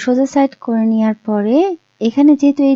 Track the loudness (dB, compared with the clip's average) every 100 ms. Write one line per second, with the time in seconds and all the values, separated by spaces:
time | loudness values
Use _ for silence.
0 | -2 -2 0 0 -2 -4 -6 -2 -2 0
1 | -2 -4 -6 -4 0 0 0 -6 _ -6
2 | -4 2 2 4 2 2 0